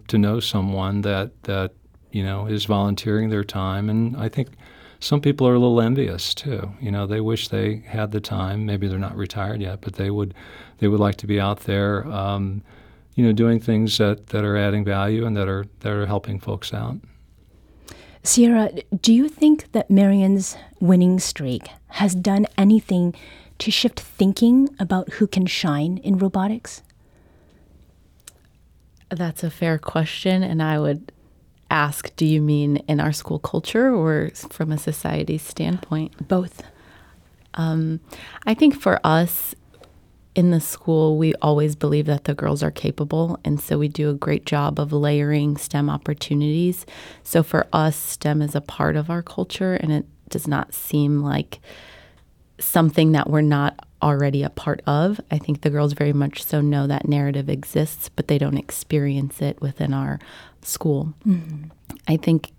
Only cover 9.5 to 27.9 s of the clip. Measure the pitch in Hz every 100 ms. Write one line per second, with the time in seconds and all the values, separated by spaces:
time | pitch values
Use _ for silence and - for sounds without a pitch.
9.5 | 110 95 95 - 98 98 104 101 - -
10.5 | - - - 104 104 101 101 101 104 98
11.5 | 104 - 101 101 101 123 104 98 101 98
12.5 | 98 - - - - _ - 120 110 117
13.5 | 117 113 110 110 - 104 104 - 107 104
14.5 | 104 101 104 101 98 98 110 117 104 98
15.5 | 95 101 - 113 104 101 101 - 101 -
16.5 | 101 - 107 113 139 - - _ _ _
17.5 | _ _ - - - - - - - 233
18.5 | 233 214 160 - 190 - 226 302 302 302
19.5 | 302 - 226 - 196 196 196 190 196 190
20.5 | - - - 175 185 180 185 - - 139
21.5 | 127 - - - - 202 180 185 196 214
22.5 | - 196 220 - 180 175 - - - -
23.5 | - - - 240 - - - 196 196 233
24.5 | 247 269 - 185 185 - - 208 - 180
25.5 | - 180 147 151 185 - 190 196 190 196
26.5 | 220 - - - _ _ _ _ _ _
27.5 | _ _ _ _